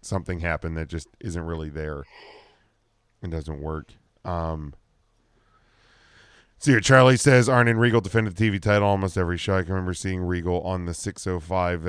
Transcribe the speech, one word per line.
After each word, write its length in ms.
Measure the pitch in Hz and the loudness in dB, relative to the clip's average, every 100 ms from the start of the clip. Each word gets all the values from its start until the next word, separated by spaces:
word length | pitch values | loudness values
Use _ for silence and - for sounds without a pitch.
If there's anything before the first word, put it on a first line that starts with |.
something 380 | - 95 85 87 | -6 -6 -4 -4
happen 340 | 85 78 82 | -4 -4 -4
that 140 | 80 80 | -6 -8
just 180 | 82 - - | -10 -12 -14
isn't 240 | - 85 | -10 -8
really 240 | 82 80 78 | -6 -8 -8
there 360 | 73 78 71 71 - - - _ _ _ _ _ _ _ _ | -8 -8 -10 -14 -20 -20 -20 _ _ _ _ _ _ _ _
and 80 | 87 | -8
doesn't 300 | 82 76 73 | -8 -8 -8
work. 320 | 76 78 - _ _ _ | -8 -8 -10 _ _ _
Um, 480 | - 87 82 80 73 - _ _ _ _ _ _ _ _ _ _ _ _ _ _ _ _ _ _ | -8 -6 -4 -6 -10 -16 _ _ _ _ _ _ _ _ _ _ _ _ _ _ _ _ _ _
so 120 | 143 | 2
here, 80 | 120 | 4
Charlie 360 | - 131 127 127 | 8 8 8 6
says, 280 | 143 127 117 | 6 6 6
"Arn 200 | 123 117 | 4 4
and 100 | 113 | 4
Regal 220 | 120 113 | 2 2
defended 340 | 95 113 110 | 2 0 0
the 40 | 90 | 0
T 100 | 113 | 0
V 100 | 98 | 0
title 300 | 104 104 101 | 2 2 2
almost 280 | 98 95 95 | 0 -2 -2
every 180 | 85 87 | -2 -2
show. 200 | - 95 | -2 -2
I 60 | |
can 100 | 87 | -2
remember 200 | 95 92 | -4 -6
seeing 280 | 90 95 92 | -6 -6 -4
Regal 400 | 87 90 85 87 | -4 -4 -2 -4
on 240 | 90 92 87 | -4 -6 -6
the 80 | |
six 320 | 82 104 - 95 | -8 -10 -8 -6
oh 120 | 90 | -6
five 480 | 82 92 87 87 | -4 -2 -2 -2